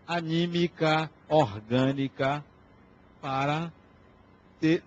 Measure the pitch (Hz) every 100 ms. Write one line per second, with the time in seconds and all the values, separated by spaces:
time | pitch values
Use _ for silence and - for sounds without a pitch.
0 | - 175 160 165 175 170 175 - 160 156
1 | 160 - - 151 127 101 107 123 131 139
2 | 135 - 135 147 - - - - - -
3 | - - 143 135 143 151 170 - - -
4 | - - - - - - 160 170